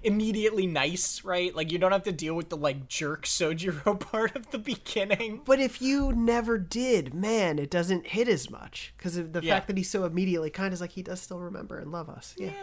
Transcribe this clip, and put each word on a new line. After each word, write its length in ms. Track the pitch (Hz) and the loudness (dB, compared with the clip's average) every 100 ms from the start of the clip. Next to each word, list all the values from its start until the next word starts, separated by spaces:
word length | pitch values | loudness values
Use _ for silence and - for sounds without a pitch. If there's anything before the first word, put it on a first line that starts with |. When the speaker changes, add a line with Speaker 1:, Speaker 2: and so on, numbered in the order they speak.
Speaker 1:
immediately 640 | 226 208 220 214 214 214 185 | 4 2 2 0 0 0 0
nice, 560 | 151 139 175 - - | 2 0 2 -2 -2
right? 300 | - 180 180 160 | -2 0 0 -2
Like, 160 | 160 | -2
you 80 | 170 | 2
don't 120 | 185 | 4
have 120 | 196 | 4
to 80 | 196 | 2
deal 240 | 165 156 165 | -4 -2 -2
with 140 | 160 | -4
the, 60 | 160 | 0
like, 320 | 147 139 131 | 0 0 -6
jerk 380 | - 151 151 - | -4 -4 -4 -2
Sojiro 720 | - 165 160 185 151 208 208 | 2 2 2 -2 2 2 2
<laughs> 120 | - | -2
part 240 | 220 220 262 | 0 0 0
of 160 | 226 | -6
the 80 | 254 | -6
beginning. 800 | 214 240 - 226 196 196 226 226 | -4 -4 -2 -2 2 0 0 -6
Speaker 2:
But 160 | 294 269 | 4 4
if 220 | 262 - | 4 0
you 300 | 254 277 277 | 0 2 2
never 440 | 233 233 233 226 233 | 4 4 4 2 0
did, 540 | 170 226 254 220 131 147 | 0 -2 4 4 2 -2
man, 420 | 208 226 185 151 | 2 4 4 2
it 120 | 143 | 0
doesn't 360 | 175 175 185 170 | 0 2 0 0
hit 200 | 208 240 | 0 4
as 200 | 170 - | 2 0
much, 440 | - - - - - | -10 -14 -14 -14 -8
'cause 200 | 180 170 | -4 -4
of 160 | 165 | -4
the 80 | 165 | -2
Speaker 1:
Yeah. 140 | 165 190 | 2 2
Speaker 2:
fact 120 | 190 | 2
that 100 | 190 | -2
he's 120 | 185 | 0
so 160 | 202 180 | 0 0
immediately 440 | 170 190 170 160 | 0 2 2 -2
kind 200 | 151 196 | -2 -2
is 60 | 180 | -2
like, 100 | 175 | -6
he 100 | 190 | -8
does 180 | 175 185 | -8 -8
still 200 | - 180 | -8 -10
remember 400 | 175 190 208 - | -10 -10 -10 -10
and 120 | 151 | -8
love 180 | 170 165 | -8 -10
us. 260 | - - - | -12 -14 -10
Yeah. 140 | 196 392 | -8 -8